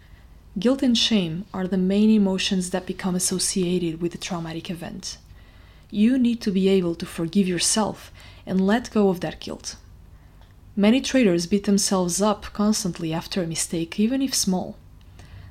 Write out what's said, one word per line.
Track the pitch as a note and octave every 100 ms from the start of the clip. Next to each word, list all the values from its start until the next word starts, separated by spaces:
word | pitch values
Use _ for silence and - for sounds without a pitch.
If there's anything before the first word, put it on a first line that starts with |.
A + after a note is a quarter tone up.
| - - - - - G3
Guilt | A3+ C4+
and | C4 A#3
shame | - A3 E3+ D#3+ G#3
are | F#3+ F#3
the | F#3+
main | F#3 G3+ G#3+
emotions | A3 G3 F#3+ - F#3+ F3+
that | F#3 -
become | F3+ F#3+ F3+
associated | - F3+ - G3 F3 F3+ E3+ D#3+
with | E3+
the | -
traumatic | - F3 E3 E3 D#3+
event. | E3+ - F#3+ - - - - - - - - -
You | G3+ A3 C4+
need | A#3+ A#3
to | A3
be | F#3+ F#3+
able | F#3+ F3
to | E3 F3
forgive | - E3 G3+ F#3+
yourself | F3 - A3 G#3 - - - - - -
and | F#3 F#3+
let | A#3 -
go | A3 G3
of | F3
that | D#3+ -
guilt. | - - - - - - - - - - - - - -
Many | G3+ C4
traders | - C4 A3 E3+ E3+
beat | G3+ G3+
themselves | G3 - F#3+ F3+ E3+
up | G#3 G3+ -
constantly | - G#3 G#3+ F3+ E3 E3
after | D#3+ - G3+
a | E3
mistake, | D#3+ - E3+ E3 -
even | A3 C4+
if | C4+
small. | - - F#3 E2+ - - - - - - - -